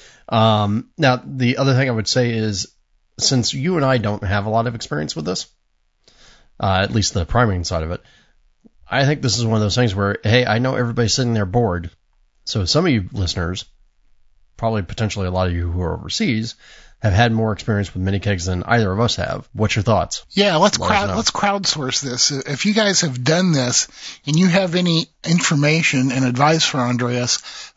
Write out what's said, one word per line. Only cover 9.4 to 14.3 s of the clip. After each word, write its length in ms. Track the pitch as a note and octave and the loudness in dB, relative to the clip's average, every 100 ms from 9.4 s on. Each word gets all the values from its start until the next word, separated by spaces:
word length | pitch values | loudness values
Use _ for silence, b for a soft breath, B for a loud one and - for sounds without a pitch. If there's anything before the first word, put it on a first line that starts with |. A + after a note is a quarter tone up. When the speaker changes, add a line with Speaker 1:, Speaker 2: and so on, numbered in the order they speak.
| A2+ | 0
Speaker 1:
one 80 | |
of 60 | A2 | 2
those 160 | G#2 - | 2 2
things 180 | A#2+ | 2
where, 240 | G2 G2+ G2+ | 2 0 0
hey, 200 | G#2 B2 | 2 2
I 140 | B2 A2 | 2 0
know 160 | C3 | 0
everybody's 400 | A2 A#2+ A#2 A2+ | 0 -2 0 0
sitting 180 | - A#2+ | 0 0
there 140 | A2+ F#2+ | 0 0
bored, 440 | A#2+ A#2 F2 E2+ - _ _ _ _ | 0 0 -2 -6 -14 _ _ _ _
so 200 | - A2 | -6 -4
some 200 | F2+ D3 F3+ | 0 2 2
of 40 | |
you 180 | A#2 F2+ | 0 -2
listeners, 540 | A2+ F2 - E2+ F#2 - _ _ _ _ _ _ | -4 -4 -2 -4 -6 -12 _ _ _ _ _ _